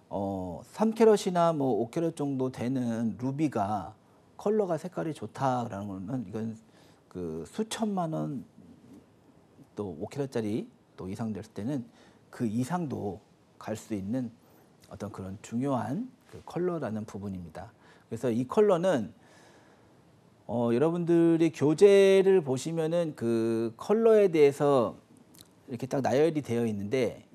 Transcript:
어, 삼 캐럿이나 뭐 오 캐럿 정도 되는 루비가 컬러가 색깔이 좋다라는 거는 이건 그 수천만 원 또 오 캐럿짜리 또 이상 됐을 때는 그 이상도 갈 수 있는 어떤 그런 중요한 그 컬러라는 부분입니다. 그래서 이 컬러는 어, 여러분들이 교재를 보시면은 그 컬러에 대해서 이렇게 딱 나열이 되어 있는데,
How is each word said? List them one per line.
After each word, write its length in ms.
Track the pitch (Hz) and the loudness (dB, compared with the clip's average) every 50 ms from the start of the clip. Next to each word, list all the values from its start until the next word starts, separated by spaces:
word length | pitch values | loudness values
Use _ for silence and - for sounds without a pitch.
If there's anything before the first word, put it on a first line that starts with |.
| _ _ | _ _
어, 520 | - 95 101 98 98 95 90 90 82 - - - | -8 -6 -4 -4 -4 -6 -6 -8 -10 -12 -14 -16
삼 200 | - - 214 226 | -4 0 0 0
캐럿이나 640 | 220 220 233 220 214 196 - 196 180 175 170 170 165 | 4 6 6 8 8 6 2 -2 2 2 2 2 2
뭐 180 | 147 139 131 | 2 0 0
오 180 | 117 98 120 120 | 2 0 0 -2
캐럿 260 | - 170 170 165 156 | -2 -2 -2 -2 -2
정도 360 | - 147 143 139 131 131 131 | -4 -4 -4 -2 -2 -2 -4
되는 640 | 131 131 117 123 135 131 127 117 113 113 117 113 98 92 | -4 -4 -4 -4 -2 -2 -2 -2 -2 -2 -2 -4 -4 -4
루비가 760 | 123 131 139 143 160 143 - 113 101 98 110 101 - - - _ _ _ _ _ _ _ _ | -4 -4 -2 -2 -2 -2 0 -2 -2 -2 -2 -4 -6 -8 -14 _ _ _ _ _ _ _ _
컬러가 400 | - - 208 214 214 208 175 165 | -6 -2 0 0 0 0 0 -2
색깔이 360 | 151 - 180 - - 165 165 147 | -4 -6 -8 -8 -6 -6 -6 -6
좋다라는 760 | - - 110 - - 135 135 127 123 117 113 98 98 104 | -8 -12 -14 -8 -2 -2 0 0 0 -4 -6 -8 -8 -8
거는 380 | 104 95 95 95 95 131 131 110 | -8 -10 -10 -8 -6 -6 -6 -8
이건 300 | 90 104 107 110 113 110 110 - _ _ - - - - _ _ _ | -8 -8 -8 -8 -8 -8 -12 -18 _ _ -20 -20 -20 -20 _ _ _
그 340 | - 90 90 82 78 82 78 | -10 -8 -8 -6 -8 -8 -10
수천만 680 | - - - 220 220 - - 226 214 202 185 170 160 156 | -10 -6 -8 -6 -6 -4 -4 -4 -4 -2 -4 -4 -4 -4
원 320 | 156 156 156 147 123 - - _ - - - - - - - - - - _ _ _ _ _ _ _ _ _ _ _ 143 _ _ | -6 -6 -6 -6 -10 -12 -14 _ -20 -20 -20 -20 -20 -20 -20 -20 -20 -20 _ _ _ _ _ _ _ _ _ _ _ -20 _ _
또 200 | - 101 95 85 73 | -8 -8 -8 -6 -10
오 80 | 95 | -10
캐럿짜리 600 | - - 143 139 135 - 123 110 104 104 139 220 - _ _ _ _ _ | -10 -6 -8 -8 -4 -4 -4 -2 -2 -2 -4 -4 -8 _ _ _ _ _
또 140 | - 92 92 | -12 -10 -10
이상 240 | 98 - 120 110 107 | -8 -6 -6 -6 -6
됐을 180 | - - - _ | -8 -10 -12 _
때는 320 | - 101 123 151 135 117 - _ _ - - _ _ _ _ | -8 -6 -4 -4 -4 -6 -8 _ _ -20 -20 _ _ _ _
그 160 | - - 123 | -8 -4 -4
이상도 720 | 113 101 120 127 127 170 180 170 139 113 98 95 104 87 - _ _ _ _ _ _ _ | -2 -2 -2 -4 -2 -4 -4 -4 -4 -6 -6 -6 -8 -8 -10 _ _ _ _ _ _ _
갈 180 | _ - - 85 | _ -8 -8 -8
수 180 | - - - 110 | -8 -6 -6 -6
있는 380 | 101 95 98 117 131 127 113 - _ _ _ _ _ _ _ _ _ - - | -6 -4 -4 -4 -4 -4 -6 -10 _ _ _ _ _ _ _ _ _ -20 -20
어떤 220 | - - 104 98 | -14 -12 -12 -10
그런 260 | - - 98 95 95 104 | -10 -10 -12 -12 -12 -14
중요한 680 | - - 117 117 135 143 135 120 107 110 135 190 254 254 - _ _ _ | -14 -8 -6 -4 -2 0 -2 -2 -2 -4 -6 -6 -6 -8 -12 _ _ _
그 120 | - 101 - | -20 -20 -18
컬러라는 600 | - - 165 175 180 175 165 143 107 110 107 107 | -10 -6 -4 -4 -2 -4 -4 -6 -6 -6 -6 -8
부분입니다. 680 | - - 104 98 104 95 92 87 82 - - 92 117 _ _ _ - - _ _ | -10 -12 -10 -10 -8 -10 -10 -12 -14 -14 -16 -18 -18 _ _ _ -20 -20 _ _
그래서 220 | _ 113 117 - 127 | _ -10 -4 -2 -2
이 180 | 113 113 127 | 0 -2 -2
컬러는 680 | - - 220 214 202 190 165 170 190 175 127 104 - - _ _ _ - - - - - - _ _ _ _ _ _ _ _ _ _ _ _ _ _ _ _ _ | 0 2 2 4 4 4 2 2 2 0 0 -2 -6 -10 _ _ _ -20 -20 -20 -20 -20 -20 _ _ _ _ _ _ _ _ _ _ _ _ _ _ _ _ _
어, 220 | - 104 120 120 117 117 | -8 -4 -2 0 2 2
여러분들이 800 | 120 147 165 165 175 170 165 170 170 165 170 165 160 170 160 | 2 2 2 0 0 0 2 4 4 6 6 4 4 2 0
교재를 920 | - - 135 147 156 151 196 202 202 196 196 196 190 190 185 190 190 185 | 0 0 2 2 6 8 8 8 10 8 8 8 6 6 6 6 4 4
보시면은 720 | 156 143 131 127 - 165 165 165 156 160 165 175 170 160 131 | 4 2 -2 -2 -2 -4 -4 -2 -2 0 0 0 -2 -2 -4
그 580 | - 120 117 117 113 113 113 113 113 113 113 110 | -4 -2 0 0 2 2 0 0 0 -2 -4 -6
컬러에 500 | - - - 208 226 226 226 220 214 202 | -10 -2 0 0 4 6 6 8 8 6
대해서 680 | 190 165 160 147 143 135 - 151 143 139 131 113 92 71 - _ _ - - _ _ _ - - _ _ _ _ | 6 6 6 6 6 6 4 2 4 4 4 4 2 -2 -8 _ _ -20 -20 _ _ _ -20 -20 _ _ _ _
이렇게 200 | - 127 117 - | -12 -10 -10 -6
딱 140 | 131 - 143 | -4 -4 -2
나열이 420 | 123 107 117 135 156 170 160 151 127 | 0 2 2 4 2 2 0 -2 -4
되어 240 | - 117 117 117 | -2 -2 0 0
있는데, 580 | 113 107 101 98 101 120 131 123 98 - - - _ | 0 -2 -4 -4 -2 0 0 0 0 -2 -8 -18 _